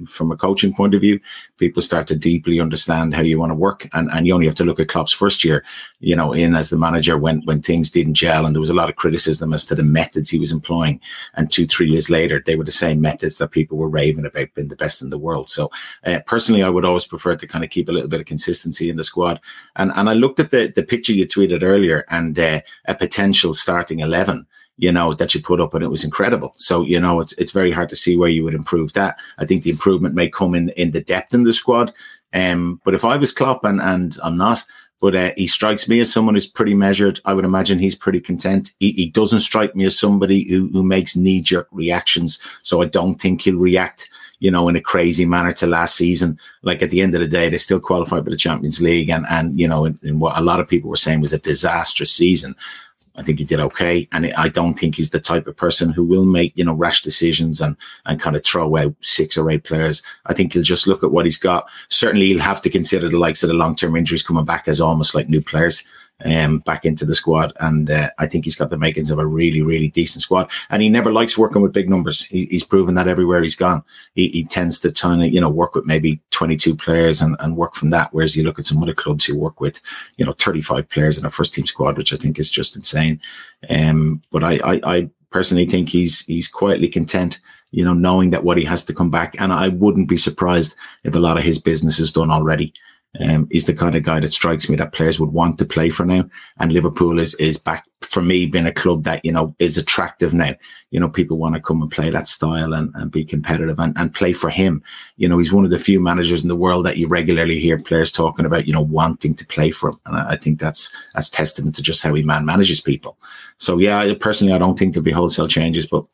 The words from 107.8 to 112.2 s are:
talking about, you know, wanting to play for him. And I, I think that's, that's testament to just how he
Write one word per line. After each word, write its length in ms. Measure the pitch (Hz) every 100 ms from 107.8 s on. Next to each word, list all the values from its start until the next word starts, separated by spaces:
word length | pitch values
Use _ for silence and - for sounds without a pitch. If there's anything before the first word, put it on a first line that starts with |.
| - 80 82
talking 340 | - 80 78 82
about, 220 | 82 76
you 60 |
know, 80 | 78
wanting 520 | 76 78 82 80 76 -
to 120 | -
play 240 | - 78
for 180 | - -
him. 100 | - -
And 120 | -
I, 140 | -
I 60 | 80
think 220 | 78 78
that's, 360 | 78 - - - - -
that's 140 | 76
testament 460 | - 76 - 73 -
to 60 |
just 220 | - -
how 100 | 78
he 100 | 76